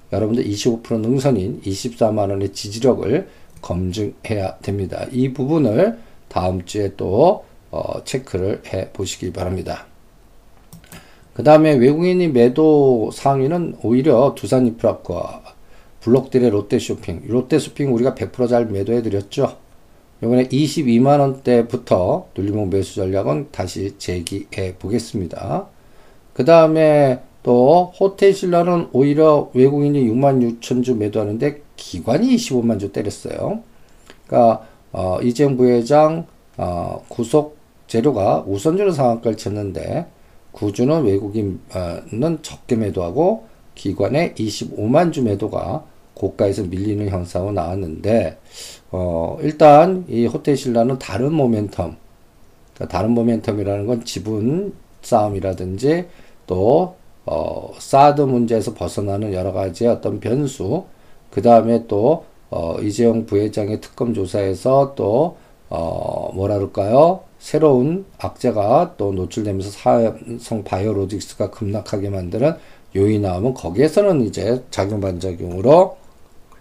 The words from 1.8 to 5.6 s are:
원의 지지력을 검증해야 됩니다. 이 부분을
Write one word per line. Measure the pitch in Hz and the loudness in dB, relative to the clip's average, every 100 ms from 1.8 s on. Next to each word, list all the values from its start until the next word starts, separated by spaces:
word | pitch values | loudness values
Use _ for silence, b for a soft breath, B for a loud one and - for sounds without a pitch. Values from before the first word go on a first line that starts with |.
| 127 - 110 107 98 | -6 0 0 0 -2
원의 | 98 98 | -2 -6
지지력을 | - 104 104 127 - 90 147 190 b b - | -6 -12 -2 0 2 0 -2 -4 b b -16
검증해야 | - 87 92 95 101 - - 107 95 - | -8 -4 -4 -4 -6 -8 -8 -4 -4 -6
됩니다. | - 101 92 - - | -6 -6 -6 -8 -6
이 | 123 131 | -2 -2
부분을 | 127 135 160 | -2 -2 0